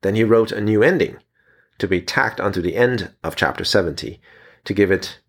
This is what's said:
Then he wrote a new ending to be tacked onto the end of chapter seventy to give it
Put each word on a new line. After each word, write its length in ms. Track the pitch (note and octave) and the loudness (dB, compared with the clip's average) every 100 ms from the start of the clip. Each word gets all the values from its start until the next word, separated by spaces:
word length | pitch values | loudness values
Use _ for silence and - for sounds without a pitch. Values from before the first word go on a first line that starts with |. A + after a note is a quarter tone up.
Then 120 | G2 | 0
he 100 | G#2+ | 2
wrote 280 | A2+ A2+ A2 | 4 4 2
a 100 | G#2+ | -2
new 220 | G#2 G#2+ | 0 4
ending 340 | B2+ F3+ E2+ - _ _ _ _ _ _ | 4 2 -2 -4 _ _ _ _ _ _
to 80 | G2 | -2
be 140 | F#2 | -2
tacked 380 | - - A2+ - | -2 -2 -2 -2
onto 220 | G2+ F#2+ | -4 -2
the 140 | F2 F2 | -4 0
end 360 | B2+ B2 F2 _ | 0 0 -6 _
of 120 | E2 - | -10 -2
chapter 280 | D#2 - | -2 -2
seventy 580 | - G#2+ F2 C#2+ A1 - _ - - _ | 0 0 0 -6 -10 -14 _ -20 -20 _
to 120 | - G2+ | -6 2
give 160 | G2 | 2
it 280 | F#2+ - - | 2 -2 -14